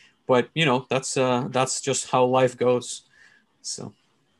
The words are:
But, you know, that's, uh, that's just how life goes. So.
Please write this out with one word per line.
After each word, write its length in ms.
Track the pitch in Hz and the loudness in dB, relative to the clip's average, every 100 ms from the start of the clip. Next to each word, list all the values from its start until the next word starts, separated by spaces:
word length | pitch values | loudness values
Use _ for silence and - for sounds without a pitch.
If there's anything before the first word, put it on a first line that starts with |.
| _ _ - | _ _ 2
But, 220 | 127 120 | 2 2
you 100 | 156 | 0
know, 220 | 160 123 - | 2 0 0
that's, 300 | 127 - 139 | -4 -2 -2
uh, 300 | 127 123 127 | 0 0 -2
that's 320 | 127 131 - | -2 -2 -2
just 280 | - 127 - | -4 -4 -2
how 140 | 131 | 2
life 320 | 127 127 127 123 | 4 4 2 2
goes. 460 | 123 123 120 - - _ - _ _ _ | 0 0 -2 -14 -16 _ -20 _ _ _
So. 320 | - - - - _ _ _ _ | -14 -12 -14 -16 _ _ _ _